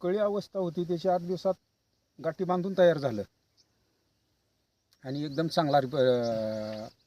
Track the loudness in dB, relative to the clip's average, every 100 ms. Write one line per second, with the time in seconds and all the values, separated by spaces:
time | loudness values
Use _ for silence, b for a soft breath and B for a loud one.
0 | -4 0 0 -2 -4 -6 -4 -4 -4 -2
1 | 0 0 -2 -4 -2 -4 _ _ _ _
2 | _ -10 -8 -4 -2 -2 0 4 4 4
3 | 0 -4 -8 _ _ _ _ _ _ _
4 | _ _ _ _ _ _ _ _ _ _
5 | -10 -6 -4 -4 0 0 4 4 4 4
6 | 4 4 2 -2 -2 -4 -6 -8 -12 -16